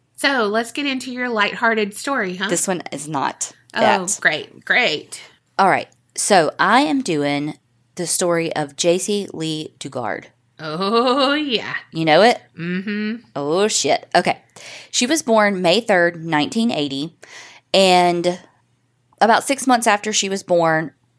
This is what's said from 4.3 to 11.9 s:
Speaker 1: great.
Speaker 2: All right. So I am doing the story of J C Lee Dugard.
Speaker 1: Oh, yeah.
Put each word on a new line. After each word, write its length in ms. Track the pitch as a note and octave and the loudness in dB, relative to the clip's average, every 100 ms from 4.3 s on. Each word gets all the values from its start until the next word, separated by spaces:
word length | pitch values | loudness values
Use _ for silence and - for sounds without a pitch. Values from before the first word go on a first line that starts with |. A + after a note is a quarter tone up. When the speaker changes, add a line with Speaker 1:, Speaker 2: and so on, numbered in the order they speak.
| D#3 - - - | -4 -8 -14 -2
Speaker 1:
great. 560 | F#3+ F#3+ D3 - - - _ _ - | 0 0 -2 -8 -18 -20 _ _ 2
Speaker 2:
All 100 | F#3+ | 4
right. 180 | C3 - _ _ - | 2 -2 _ _ -8
So 360 | - F#3+ D3 - | 4 4 4 2
I 240 | F3+ B3 | 2 4
am 200 | D4+ C#4 | 2 0
doing 580 | A3+ D3+ C#3+ C#3+ D3+ - _ _ _ - | 0 0 0 -2 -4 -10 _ _ _ -10
the 120 | E3 | -4
story 480 | - F3+ E3+ E3 - | -2 0 0 -2 -4
of 200 | C#3+ - | -6 0
J 220 | F3 F#3 | 2 2
C 300 | F#3 G#3 F#3+ | 0 -4 -4
Lee 440 | D#3+ D#3+ D#3 - - | -6 -6 -6 -8 -14
Dugard. 480 | C#3+ C3 A2 E2 - _ _ - | -10 -8 -6 -6 -10 _ _ -14
Speaker 1:
Oh, 760 | D#3 D#3+ G3 A#3 B3+ C4+ C4+ | -10 -6 0 0 2 2 2
yeah. 420 | D4 C#4+ G#3 B2+ - - | 0 -2 -4 -4 -12 -10